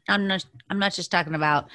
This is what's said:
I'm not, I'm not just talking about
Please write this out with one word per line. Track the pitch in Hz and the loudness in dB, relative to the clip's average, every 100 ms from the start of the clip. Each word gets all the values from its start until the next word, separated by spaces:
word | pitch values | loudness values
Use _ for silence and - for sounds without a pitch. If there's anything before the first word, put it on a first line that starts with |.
| - | -2
I'm | 202 196 | 0 0
not, | 190 - - - | -2 -6 -16 -8
I'm | 196 | -2
not | 196 | -2
just | - 175 | -2 -2
talking | 180 160 | 0 0
about | 156 151 147 - | 0 2 2 -2